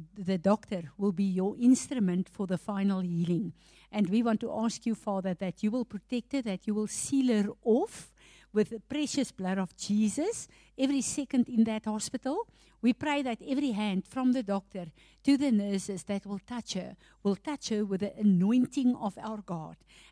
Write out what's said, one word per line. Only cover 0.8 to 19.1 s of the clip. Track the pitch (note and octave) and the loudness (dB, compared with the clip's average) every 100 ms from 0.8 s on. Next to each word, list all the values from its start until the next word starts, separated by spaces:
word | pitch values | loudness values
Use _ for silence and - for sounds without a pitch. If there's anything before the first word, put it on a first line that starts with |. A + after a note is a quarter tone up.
| D3+ - | -8 -2
will | G3 | -2
be | E3+ | 0
your | G3 F#3 F#3+ A3 | 0 0 -2 2
instrument | A#3+ B3+ - C4 F#3+ F3+ F#3 | 6 6 2 0 2 2 -2
for | - F#3+ | -6 -4
the | F3+ | -4
final | - G3+ G3 F#3+ | -4 -2 0 0
healing. | F3+ E3+ F3 E3+ F3+ - _ - _ | -2 -2 0 0 -2 -10 _ -20 _
And | G#3 F3+ | -2 2
we | A3 | 2
want | A#3 G#3+ | 2 0
to | A3+ | -2
ask | - A3+ - A#3 | -2 -4 -2 -4
you, | A3 | -4
Father, | - F#3+ F#3 F3 | -2 -2 -2 -4
that | F#3+ - | -6 -2
you | G#3+ | -2
will | B3 A#3 | 0 -4
protect | G#3 - B3 - | -8 -6 -6 -2
her, | C#4 | -4
that | A3+ F#3 - | -2 -4 -2
you | |
will | G#3 G#3+ | -2 -2
seal | - - C4+ B3+ | -4 0 2 4
her | G#3+ G3+ - | 4 2 -2
off | B3 B3+ G#4 - - _ - - _ | 4 4 4 -6 -20 _ -20 -20 _
with | G#3 G#3+ | 0 0
the | A3+ | -2
precious | - C#4+ D4 - B3+ | -6 -4 -2 -2 -2
blood | - F#3 F#3+ | -4 -2 -2
of | F#3 - | -2 -6
Jesus | - G#3 G#3+ A#3 F4+ A#4 - - _ - | -2 2 2 2 -2 -4 -10 -20 _ -2
every | C4+ C#4+ | 0 2
second | - - C4+ C4 A#3+ | -2 -4 0 0 2
in | A#3+ A3 | 4 2
that | G#3+ G#3+ | 2 -4
hospital. | G#3+ - B3+ C4 E4+ A#4 _ _ _ | -4 -4 -6 -4 -4 -6 _ _ _
We | A#3 | 0
pray | - D4+ C#4+ | 2 0 -2
that | B3+ A3+ - | -2 -6 -4
every | C4+ C#4+ | -2 0
hand | G#3 G#3+ F#3+ - | 0 0 -2 -4
from | C4+ B3+ | -2 0
the | B3+ | 0
doctor | G3+ G3 - F#3+ E3+ - - _ | 0 -4 -4 -12 -12 -16 -20 _
to | - C#4 | 2 4
the | C#4+ | 4
nurses | G#3+ G3+ G3 - F#3+ | 2 2 -4 -4 -8
that | - G3 G3 | -6 -6 -6
will | G3+ | -12
touch | - B3 - | -10 -12 -8
her, | F#3+ - - - _ | -8 -8 -16 -20 _
will | G3+ F#3+ | -2 -2
touch | - C#4+ - | -6 -8 -4
her | G#3+ | -2
with | G#3 F#3+ | -2 -2
the | G3+ - | -4 2
anointing | G#3 F3+ F#3+ B3 B3+ - B3 B3 | 4 6 6 4 2 2 0 0
of | G#3 | -4